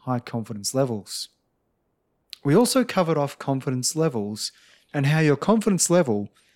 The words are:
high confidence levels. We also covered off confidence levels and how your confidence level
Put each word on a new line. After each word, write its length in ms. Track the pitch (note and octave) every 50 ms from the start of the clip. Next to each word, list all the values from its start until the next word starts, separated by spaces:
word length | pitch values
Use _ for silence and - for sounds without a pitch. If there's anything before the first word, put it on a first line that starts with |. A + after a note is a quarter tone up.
high 200 | _ C3 B2+ A#2+
confidence 540 | - - - A#2 G#2+ - A2 G#2 G2 - -
levels. 560 | C3 C#3 B2 A2+ G2+ F#2 - - - - - _ _ _ _ _ _ _ _ _ _ _ _ _ _ _ _ _ _ _ _ - - -
We 100 | C#3+ D3+
also 300 | G#3+ B3 A#3 - C4 A#3
covered 320 | - - G3 F3 D#3+ D#3+
off 220 | D3 C#3+ C#3 - -
confidence 580 | - C#3+ C3+ C3+ - C#3+ B2+ B2+ B2 - -
levels 560 | D#3 D#3+ D#3+ B2+ A2 G2+ G#2 G#2+ G#2 - - - _ _ _ _ _ _ _
and 140 | - C#3+ C3+
how 140 | C#3+ D#3 D#3+
your 160 | D#3 D3+ C#3+
confidence 520 | - - - A3 A3+ - G#3+ F#3+ E3 - -
level 400 | E3+ F3+ D#3+ C3 G#2 G#2 G#2 - - _ _ _ _